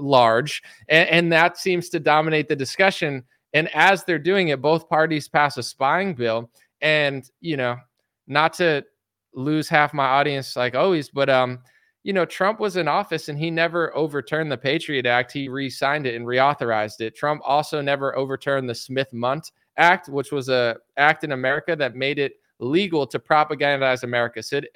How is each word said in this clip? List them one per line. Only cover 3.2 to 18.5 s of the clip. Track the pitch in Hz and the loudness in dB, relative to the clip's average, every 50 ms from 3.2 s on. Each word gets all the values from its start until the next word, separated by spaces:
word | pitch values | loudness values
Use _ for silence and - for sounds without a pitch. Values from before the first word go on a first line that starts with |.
| 127 _ _ _ _ _ - | -10 _ _ _ _ _ -2
And | 151 165 180 156 | -2 0 0 2
as | 151 170 190 196 - - | 4 6 6 4 4 2
they're | - 170 151 | -2 -2 0
doing | 143 175 196 196 180 156 | 0 2 2 2 2 0
it, | 139 131 | 0 0
both | 135 151 165 160 - - | 2 2 2 0 0 0
parties | 165 156 160 160 156 147 - - | 0 2 2 2 0 -4 -4 -2
pass | - 147 147 143 - | 0 2 2 2 0
a | 127 113 | -4 -10
spying | - - - 131 139 160 180 196 196 156 | -8 -6 -2 0 0 0 0 -2 -4 -4
bill. | 123 120 113 113 117 120 - _ _ _ _ _ - | -2 -2 -2 -2 -2 -6 -10 _ _ _ _ _ -4
And, | 143 156 151 151 147 139 139 131 127 _ _ _ | 0 0 2 2 0 0 -4 -6 -10 _ _ _
you | - 165 151 | -8 -6 -4
know, | 135 123 120 123 127 - _ _ _ _ _ _ _ _ | -2 -2 -2 -4 -6 -10 _ _ _ _ _ _ _ _
not | - 135 147 160 165 - | -2 0 2 2 2 2
to | - 180 151 147 139 - _ _ _ _ _ _ _ _ _ - | 0 0 2 0 0 -4 _ _ _ _ _ _ _ _ _ -10
lose | 131 131 151 151 156 147 - | -6 -4 -2 -2 -2 0 2
half | 160 147 147 143 151 | 2 2 2 2 0
my | 143 135 | 0 0
audience | 127 135 139 143 151 143 135 123 - - | 2 2 2 2 2 -2 -4 -6 -6 -4
like | 123 123 123 120 | -2 -2 0 0
always, | 131 175 196 180 156 135 - | 0 2 2 2 0 -2 -4
but, | - 139 139 139 | -2 0 2 4
um, | 131 127 127 123 127 127 _ _ _ _ _ _ _ _ - | 4 4 2 0 -4 -8 _ _ _ _ _ _ _ _ -6
you | 202 196 | -4 -2
know, | 185 165 | -2 -2
Trump | - - - 185 202 220 214 | -2 -2 -2 -2 -2 0 -2
was | 214 202 175 | -4 -4 -2
in | 185 160 | -2 -2
office | 147 151 196 202 - 165 156 - 156 | 0 0 -2 -2 -2 -6 -8 -6 -8
and | 147 147 | -6 -6
he | 160 170 | -4 -2
never | 160 165 165 165 165 175 160 - - | 0 0 0 0 0 -2 -2 -2 -2
overturned | 139 160 151 143 139 131 - 156 156 160 151 | -2 -2 -2 -4 -6 -6 -4 -4 -4 -2 -4
the | 135 | -4
Patriot | 117 - 135 147 160 160 - 147 131 123 | -4 -2 -2 -2 -2 -2 -4 -4 -2 0
Act. | 120 120 123 127 - | 0 2 0 0 -2
He | - 143 139 127 | -6 -8 -8 -8
re-signed | 127 139 135 127 120 - 135 139 147 151 139 | -8 -8 -8 -8 -6 -4 -2 -2 -2 -2 -2
it | 127 117 | -4 -6
and | 117 120 | -6 -4
reauthorized | 120 123 127 135 143 147 - 131 117 110 107 107 110 - - | -2 2 2 4 2 2 0 -2 -2 0 -2 -2 -4 -6 -8
it. | 113 110 - | -8 -8 -6
Trump | - 147 147 151 147 - | -4 -4 -4 -4 -2 -2
also | 127 139 151 151 - 160 147 | 0 0 0 0 -2 -4 -4
never | 139 139 143 139 139 135 123 | -2 -2 -2 -2 -2 -4 -2
overturned | 131 139 135 135 131 - 143 | -4 -4 -4 -6 -6 -4 -2